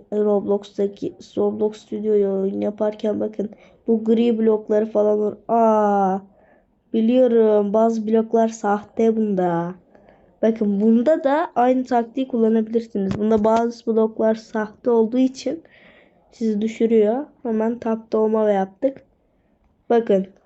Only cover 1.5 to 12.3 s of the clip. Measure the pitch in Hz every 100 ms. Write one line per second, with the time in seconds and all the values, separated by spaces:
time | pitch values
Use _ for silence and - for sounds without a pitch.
1.5 | 214 214 214 - 214 214 208 196 196 196
2.5 | 202 208 208 214 214 214 208 214 - 208
3.5 | - - _ - 220 220 226 240 220 220
4.5 | 214 214 214 220 214 208 208 208 - -
5.5 | 233 226 214 208 202 190 190 196 _ _
6.5 | _ _ _ - 226 226 254 254 233 220
7.5 | 214 202 220 226 226 214 226 220 226 226
8.5 | 226 202 208 - - 226 220 214 185 175
9.5 | 170 170 185 _ _ _ _ _ - 220
10.5 | 226 208 196 220 226 247 320 277 294 349
11.5 | 233 247 254 254 240 233 269 262